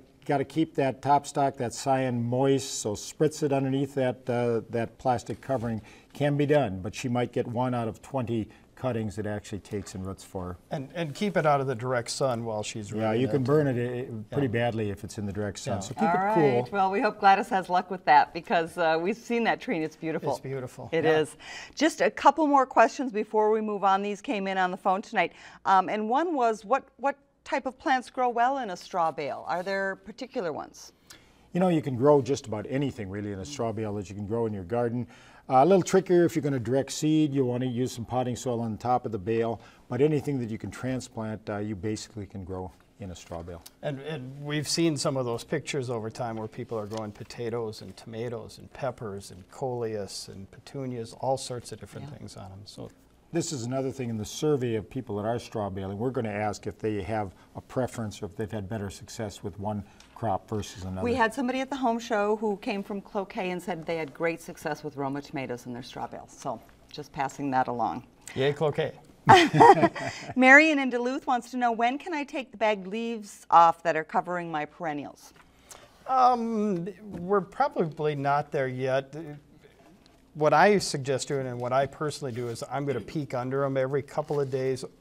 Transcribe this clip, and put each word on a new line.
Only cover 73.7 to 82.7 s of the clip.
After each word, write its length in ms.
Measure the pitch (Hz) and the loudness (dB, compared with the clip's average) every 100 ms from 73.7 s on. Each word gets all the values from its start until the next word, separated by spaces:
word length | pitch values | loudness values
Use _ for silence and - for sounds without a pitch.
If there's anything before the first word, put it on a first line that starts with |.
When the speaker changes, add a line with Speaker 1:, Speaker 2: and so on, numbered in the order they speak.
| 165 | 6
Speaker 3:
that 140 | 170 156 | 0 0
are 80 | 156 | 0
covering 440 | 196 175 180 170 | -2 -2 -4 -4
my 140 | 156 147 | -4 -6
perennials? 680 | - 170 147 117 - - - - _ - - - - - | -6 -6 -6 -8 -14 -20 -20 -20 _ -20 -20 -20 -16 0
Speaker 2:
Um, 800 | 262 247 240 226 220 214 175 180 180 214 | 6 6 6 2 0 0 0 -4 -10 -14
we're 300 | 175 175 202 | -10 0 0
probably 720 | 175 - 294 294 165 143 151 143 | 0 0 0 2 -2 0 -2 0
not 360 | 139 143 147 | 2 2 0
there 160 | 151 131 | -2 -2
yet. 440 | 127 131 131 135 147 156 147 - - - - - - - - _ | 0 0 0 0 -10 -12 -14 -18 -20 -20 -20 -20 -20 -20 -20 _
What 200 | 151 151 | 2 4
I 240 | 151 190 202 | 8 8 6
suggest 500 | - 147 131 127 - | 2 -4 -2 -2 -2
doing 180 | 139 131 | -4 -4
and 140 | 120 | -4
what 140 | 123 | 0
I 140 | 131 139 | 2 2
personally 440 | - 151 - 139 | -2 -6 -4 -8
do 160 | 117 120 | -6 -6
is 160 | 117 143 | -6 -6